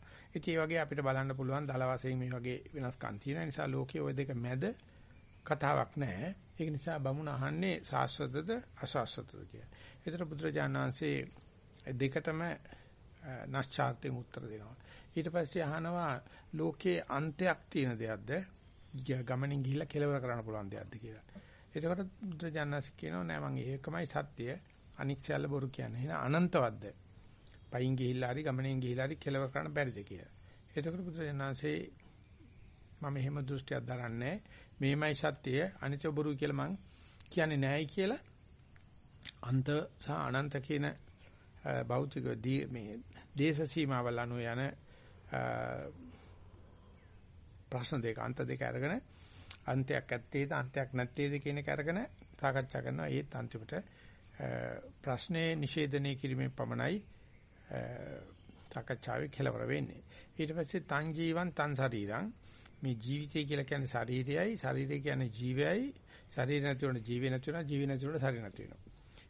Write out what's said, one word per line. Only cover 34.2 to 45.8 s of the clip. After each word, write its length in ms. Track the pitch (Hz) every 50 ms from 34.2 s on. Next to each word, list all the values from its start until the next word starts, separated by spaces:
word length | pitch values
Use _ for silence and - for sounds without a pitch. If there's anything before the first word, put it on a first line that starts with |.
| 123 139 180
නෑ. 80 | 214 - - - - - - -
මේමයි 380 | - 139 135 143 147 151 151 147
සත්‍යය, 480 | - 160 156 147 - - 135 127 143 165 190 - -
අනිත්‍ය 280 | - 139 143 139 - 156
බොරු 280 | 147 151 147 151 147
කියලා 180 | 131 151 147 143
මං 240 | 139 135 156 196 190 - - - - - - - - - -
කියන්නේ 260 | - 175 160 156 151
නෑයි" 300 | 139 135 135 143 151 160
කියලා 320 | 139 - 202 190 196 254 311 - - - - - - - - - - - - - - - - - - - - - - - - -
අන්ත 260 | 120 131 135 131 147 147 151 - - - -
සහ 100 | - -
අනන්ත 460 | 147 160 143 127 123 135 147 143 143
කියන, 280 | 139 127 143 151 143 143
අ, 1000 | 147 143 - - - - - - - - - - - - - - 160 135 127 120
භෞතික 400 | 117 123 131 143 139 - 143 127 127 120
දී-, 320 | 110 110 127 135 139 143
මේ 320 | - 127 117 107 104 107 120 - - - - - - -
දේශ 260 | 139 139 160 151 147 160
සීමාවල් 560 | 135 - 165 151 139 135 123 123 120 120 120
අනුව 200 | 120 120 120 120
යන, 220 | 117 117 117 123
අ, 800 | 135 139 - - - - - - - - - - - - 131 127 62 62 60 58 60 62 62 62